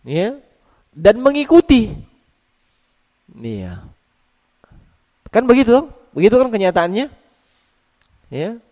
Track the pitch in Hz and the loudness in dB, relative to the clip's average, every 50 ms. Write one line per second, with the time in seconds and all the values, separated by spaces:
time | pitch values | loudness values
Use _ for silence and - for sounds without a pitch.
0 | _ 120 143 165 190 226 277 285 _ _ _ _ _ _ _ _ _ _ _ - | _ -6 -6 -4 -4 -4 -8 -12 _ _ _ _ _ _ _ _ _ _ _ 0
1 | 160 202 214 240 254 277 285 294 285 - 320 339 330 - 277 247 220 208 - - | 2 2 2 2 -2 -2 -2 -2 -2 4 4 4 4 4 2 2 2 -2 -8 -16
2 | - _ _ _ _ _ _ _ _ _ _ _ _ _ _ _ _ _ _ _ | -18 _ _ _ _ _ _ _ _ _ _ _ _ _ _ _ _ _ _ _
3 | _ _ _ _ _ _ _ - 113 113 110 101 92 90 90 92 87 - _ _ | _ _ _ _ _ _ _ -16 -12 -12 -10 -10 -12 -12 -14 -16 -20 -20 _ _
4 | _ _ _ _ _ _ _ _ _ _ _ _ _ _ - - _ _ _ _ | _ _ _ _ _ _ _ _ _ _ _ _ _ _ -20 -20 _ _ _ _
5 | _ _ _ _ _ - - 220 254 247 247 262 269 220 240 269 320 285 - - | _ _ _ _ _ -2 -2 -2 2 4 2 2 4 4 2 2 0 -4 -20 -20
6 | _ _ _ 147 175 214 220 254 262 254 220 202 190 185 175 180 170 175 190 214 | _ _ _ 0 2 2 4 2 0 0 -2 -2 -2 0 0 0 -2 -2 -4 -6
7 | 277 294 - _ _ _ _ _ _ _ _ _ _ _ _ _ _ _ _ _ | -6 -8 -12 _ _ _ _ _ _ _ _ _ _ _ _ _ _ _ _ _
8 | _ _ _ _ _ _ 131 131 156 202 233 233 _ _ | _ _ _ _ _ _ -10 -10 -8 -10 -10 -14 _ _